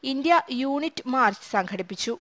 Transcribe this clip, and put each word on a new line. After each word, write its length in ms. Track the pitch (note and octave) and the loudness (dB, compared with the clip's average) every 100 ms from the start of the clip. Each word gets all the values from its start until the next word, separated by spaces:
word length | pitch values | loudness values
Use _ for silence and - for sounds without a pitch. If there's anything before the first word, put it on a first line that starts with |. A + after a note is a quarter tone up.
ഇന്ത്യ 340 | C4 C4+ C#4+ E4+ - | -4 -2 4 4 4
യൂണിറ്റ് 520 | B3 C4+ C#4 D#4+ - - | -4 -2 -2 -4 -8 -4
മാർച്ച് 440 | C4 A#3 G3+ - | 2 2 2 -4
സംഘടിപ്പിച്ചു. 640 | G#3 F#3 G3 F3+ F#3+ - A#3 | -2 -2 -4 -8 -6 -6 -6